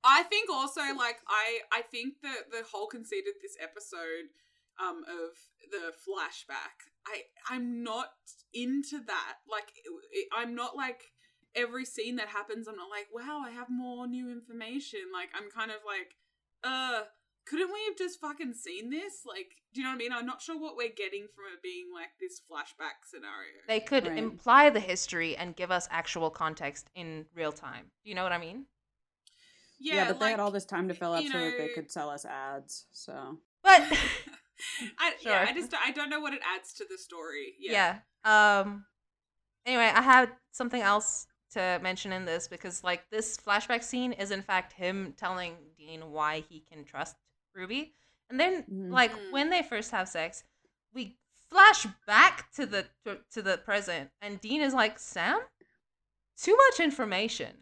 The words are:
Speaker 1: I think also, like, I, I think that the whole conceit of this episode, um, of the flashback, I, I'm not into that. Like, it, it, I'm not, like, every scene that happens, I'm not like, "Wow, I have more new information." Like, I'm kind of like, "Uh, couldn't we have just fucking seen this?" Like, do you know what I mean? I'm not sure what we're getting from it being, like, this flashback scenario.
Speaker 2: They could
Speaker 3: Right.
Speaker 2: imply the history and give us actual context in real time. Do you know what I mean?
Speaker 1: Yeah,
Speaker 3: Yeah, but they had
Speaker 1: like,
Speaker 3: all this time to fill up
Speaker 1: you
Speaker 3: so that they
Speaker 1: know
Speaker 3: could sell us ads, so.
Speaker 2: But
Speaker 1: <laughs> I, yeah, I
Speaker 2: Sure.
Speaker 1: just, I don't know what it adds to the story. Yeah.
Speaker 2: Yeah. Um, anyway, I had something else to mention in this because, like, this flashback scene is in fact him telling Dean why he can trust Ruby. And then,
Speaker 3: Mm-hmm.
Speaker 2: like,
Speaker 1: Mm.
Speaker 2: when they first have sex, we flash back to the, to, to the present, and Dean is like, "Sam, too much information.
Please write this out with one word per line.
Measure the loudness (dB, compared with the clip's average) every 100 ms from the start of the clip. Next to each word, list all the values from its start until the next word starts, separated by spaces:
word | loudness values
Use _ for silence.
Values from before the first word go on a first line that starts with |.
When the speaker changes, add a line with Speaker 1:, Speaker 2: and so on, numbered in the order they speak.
Speaker 1:
I | 8 6
think | 6 0 0
also, | -2 -2 -4 -6 -2
like, | -2 -4 -2
I, | 0 0 -4 -2
I | -4
think | -4 -10 -10 -10
that | -10 -10 -10
the | -12 -10
whole | -10 -10
conceit | -10 -8 -6 -6
of | -10
this | -16 -14
episode, | -16 -14 -16 -12 -8 -10 -12 _ _ _ _ -8
um, | -8 -8 -12
of | -10 -10 -12 -20 _ -14
the | -10 -10 -10 -8
flashback, | -6 -6 -10 -12 -12 -12 -18 -20 _
I, | -14 -14 -14 _ -8
I'm | -6 -4 -6
not | -4 -6 -6 _ -20 -20 _
into | -6 -2 -2 -4 -8
that. | -6 -6 -6 -12 _
Like, | -10 -10 _
it, | -16 -16 -8
it, | -6 -4
I'm | -6 -4
not, | -6 -8 -6
like, | -8 -8 -18 _ _ _ _ -4
every | -4 -4
scene | -10 -8 -6 -6
that | -6
happens, | -8 -8 -10 -10
I'm | -12
not | -12
like, | -12 -12
"Wow, | -12 -10 -10
I | -10
have | -12 -8
more | -6 -6 -8 -8
new | -8 -8
information." | -12 -14 -12 -8 -8 -8 -12 -10
Like, | -10 -10
I'm | -12 -12
kind | -8 -8
of | -8
like, | -8 -8 -8 _ _ _ _ _
"Uh, | -4 -2 -2 -4 -6 _ _ _
couldn't | -6 -2 -2
we | -2 -6
have | -4
just | -6 -6
fucking | -12 -8 -10
seen | -10 -12 -12 -6
this?" | -6 -8 -12 -12
Like, | -12 -12 -18 _
do | -6
you |
know | -6
what | -4
I |
mean? | -4
I'm | -4 -6
not | -8
sure | -10 -8
what | -8 -6
we're | -6 -6
getting | -8 -8 -12
from | -18 -18
it | -12
being, | -12 -12 -14
like, | -14 -16 _
this | -12 -12 _
flashback | -10 -10 -10 -10 -10
scenario. | -18 -16 -12 -12 -14 -16 -2
Speaker 2:
They | -2
could | 2 0 2
Speaker 3:
Right. | -4
Speaker 2:
imply | -4 -4 8 10 10
the | 8
history | -2 -4 -2 -4 -4 -4
and | -8 -6
give | -2
us | -2 -2
actual | -6 -4 -2 -4
context | -2 -6 -4 -8 -8 -18
in | -14 -12 -12 -14
real | -6 -6
time. | -6 -14 -16 -18 _
Do | -10
you |
know | -4
what | -2
I | -2
mean? | -6 -14 -16 _ _ _ _ _ _ _ _ _ _ _
Speaker 1:
Yeah, | -2
Speaker 3:
Yeah, | 2 2
but | 2
they | 2
had | 2
Speaker 1:
like, |
Speaker 3:
all | 0
this | -2
time | -4 -4 -4
to |
fill | -4 -2
up | -2
Speaker 1:
you | -2
Speaker 3:
so | -2
that | -2 -2
they | -4
Speaker 1:
know |
Speaker 3:
could | -6 -10
sell | -8 -8
us | -8
ads, | -10 -10 -8 -10 -12 -18 -16
so. | -20 -14 -14 -12 -14 _ _
Speaker 2:
But | 12 12
Speaker 1:
<laughs> | 10 0 0 -4 -8 -20 _ -14 -10 -8 -10 0
I, | 0 0
yeah, | 2 4 4
I |
Speaker 2:
Sure. |
Speaker 1:
just, | 0 -4
I | -2 -2
don't | -2 -4
know | -4
what | -6
it | -6
adds | -4 -6 -8
to | -14 -14
the | -14
story. | -14 -12 -10 -10 -12 -12
Yeah. | 0 2 4 0 _ _
Speaker 2:
Yeah. | 6 8 10 6
Um, | 2 -4 -14 _ _ _ _ _ _ _
anyway, | 0 4 6
I | 6
had | 10 8 8 0 _
something | -6 -4 0
else | 4 4 2 -4 -10 _ _
to | -2 0 0
mention | -2 -4 -6
in | -6
this | -2 -4 -4
because, | -10 -10 -6
like, | -2 -2 -2
this | -4 -4 -6
flashback | 0 0 2 -2
scene | -2 -2 -2
is | -2 -4
in | -4
fact | 0 -2 -2
him | -4 -4 -2 -6 -6
telling | -6 -4 -6 -12 -20 _
Dean | -18 -14 -8
why | 0 0 0 -8
he | -20
can | _ -20
trust | -14 -10 -10 -12 _ _ _
Ruby. | -14 -8 -6 -8 _ _ _ _
And | 0
then, | 2 0
Speaker 3:
Mm-hmm. | -6 -10 0
Speaker 2:
like, | 4 4
Speaker 1:
Mm. | 2 -4
Speaker 2:
when | 0 2
they | 0
first | 0 -6 -4
have | -4 -4
sex, | -4 -6 -8 _ _ _ _ _
we | -12 -12 -14 _ _ _
flash | 10 12 10 0 -8
back | 4 8 8 6 -10
to | -6 -2
the, | -2 -4 _
to, | -12 -12 _
to | -4
the | 0 0
present, | 0 -2 0 -6 -6 _
and | -12 -10
Dean | -4 0
is | 2
like, | 4 2 0
"Sam, | -10 -2 0 0 -2 _ _ _ _ _ _ _ _ -4
too | 6 10
much | 10 8
information. | 2 2 -2 0 -2 -4 -10 -12